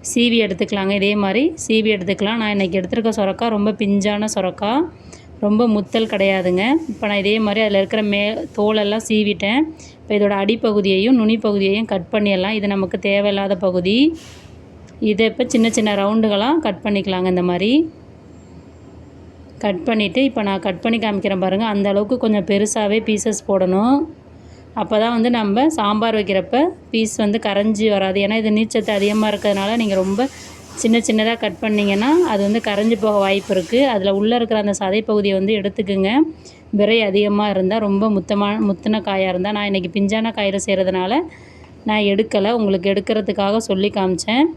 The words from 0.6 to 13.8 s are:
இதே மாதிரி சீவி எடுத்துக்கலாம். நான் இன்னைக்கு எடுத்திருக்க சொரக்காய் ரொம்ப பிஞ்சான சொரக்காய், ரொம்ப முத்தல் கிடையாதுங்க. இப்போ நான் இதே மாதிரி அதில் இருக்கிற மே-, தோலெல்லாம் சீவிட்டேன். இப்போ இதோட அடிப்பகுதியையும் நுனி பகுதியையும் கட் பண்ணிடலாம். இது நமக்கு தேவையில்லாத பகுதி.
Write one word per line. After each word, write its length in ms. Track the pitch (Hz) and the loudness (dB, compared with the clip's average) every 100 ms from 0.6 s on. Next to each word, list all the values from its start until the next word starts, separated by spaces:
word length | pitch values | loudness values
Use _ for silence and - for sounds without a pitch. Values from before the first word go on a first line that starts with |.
| 202 202 190 202 | -2 -2 -2 0
இதே 120 | 196 208 | 0 0
மாதிரி 180 | 196 202 320 320 - | 0 0 0 -2 0
சீவி 240 | 220 220 | 0 2
எடுத்துக்கலாம். 460 | 202 180 185 202 233 | 0 -2 -2 -2 -2
நான் 120 | 214 | -2
இன்னைக்கு 240 | 202 190 190 | -2 0 -2
எடுத்திருக்க 320 | 180 233 226 214 | -2 -2 -2 0
சொரக்காய் 340 | 196 190 233 | -2 -2 -2
ரொம்ப 160 | 214 208 202 | 0 0 0
பிஞ்சான 460 | 202 202 202 208 214 | 0 0 0 -2 -2
சொரக்காய், 480 | 208 185 180 208 262 339 - - - - - | -2 -4 -2 -2 0 -2 -6 -20 -20 -20 -4
ரொம்ப 220 | 208 214 240 208 | 0 2 2 2
முத்தல் 340 | 190 233 226 | 0 -2 -2
கிடையாதுங்க. 500 | 214 196 190 180 180 220 320 320 | 0 2 2 2 2 2 0 -2
இப்போ 140 | 208 214 | -6 -2
நான் 120 | 202 | 0
இதே 140 | 196 220 214 | 0 0 0
மாதிரி 160 | 208 214 | 2 2
அதில் 140 | 196 | 2
இருக்கிற 200 | 196 220 208 | 0 0 0
மே-, 320 | 202 208 220 330 - | 0 -2 -4 -6 -2
தோலெல்லாம் 460 | 208 214 202 220 220 | 0 2 0 -2 0
சீவிட்டேன். 520 | 214 208 202 202 247 320 - - - | 0 2 0 0 0 0 -6 -20 -20
இப்போ 140 | - 208 | -2 0
இதோட 200 | 202 202 | 2 2
அடிப்பகுதியையும் 720 | 196 226 233 208 196 190 214 254 | 0 0 0 0 2 2 4 4
நுனி 160 | 214 226 220 | 4 2 0
பகுதியையும் 420 | 202 190 202 220 | 0 0 0 -2
கட் 160 | 196 165 | -4 -2
பண்ணிடலாம். 420 | 214 208 190 190 220 | -2 0 0 0 -2
இது 120 | 202 | -2
நமக்கு 260 | 196 190 185 202 | -2 -2 -2 0
தேவையில்லாத 480 | 202 202 196 196 190 190 | 2 2 0 -2 0 0
பகுதி. 300 | 180 | 0